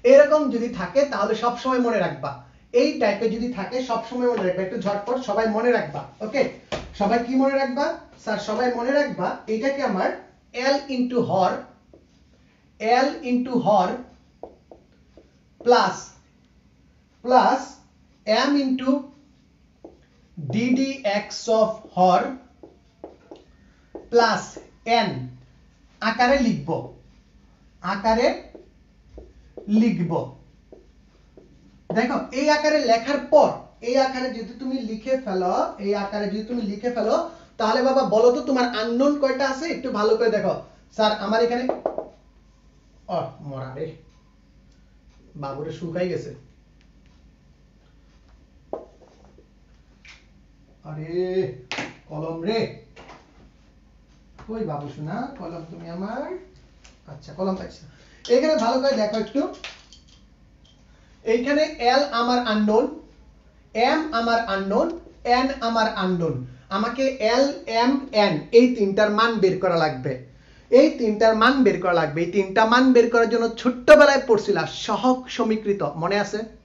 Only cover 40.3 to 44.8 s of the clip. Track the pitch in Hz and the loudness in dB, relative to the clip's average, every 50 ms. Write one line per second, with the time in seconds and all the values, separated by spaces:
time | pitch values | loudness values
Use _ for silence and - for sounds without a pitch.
40.3 | 214 202 - 180 - - - - - - - _ - - 214 214 - - 196 202 | 2 2 0 -2 -2 -4 -8 -16 -20 -20 -20 _ -2 0 2 2 2 0 -2 -2
41.3 | 220 233 240 233 240 247 254 254 - - - - - - - - - _ _ _ | 0 2 2 2 0 -2 -2 -4 -4 -4 -6 -6 -6 -6 -12 -14 -20 _ _ _
42.3 | _ - _ _ _ _ _ - _ _ _ _ _ _ _ - 185 165 - - | _ -20 _ _ _ _ _ -20 _ _ _ _ _ _ _ -8 -6 -6 -6 -8
43.3 | - - 156 143 135 131 127 127 131 147 160 - - - - - _ _ _ _ | -12 -14 -16 -14 -12 -12 -12 -12 -10 -10 -10 -12 -12 -18 -20 -20 _ _ _ _
44.3 | _ _ _ _ _ - _ _ _ _ | _ _ _ _ _ -20 _ _ _ _